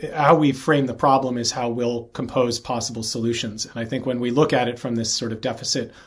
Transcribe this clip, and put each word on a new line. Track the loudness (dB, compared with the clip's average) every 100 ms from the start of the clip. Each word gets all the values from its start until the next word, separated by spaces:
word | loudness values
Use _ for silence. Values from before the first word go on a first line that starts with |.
| -8
how | 2 6
we | 6 6
frame | 2 2 2 2
the |
problem | 2 4 4 2 -2
is | -2
how | -2 -2
we'll | 0 -2 -2 -6
compose | -8 -2 0 0 0
possible | -4 -4 -4 -6
solutions. | -6 -2 -2 -2 -4 -8 -10
And | -8
I |
think | -6 -4
when | -2 -2
we | 0
look | 2 4
at | 4 0
it | -2
from | -4 -4
this | -2
sort | -4 -4
of | -4
deficit | -4 -4 -4 -4 -4 -10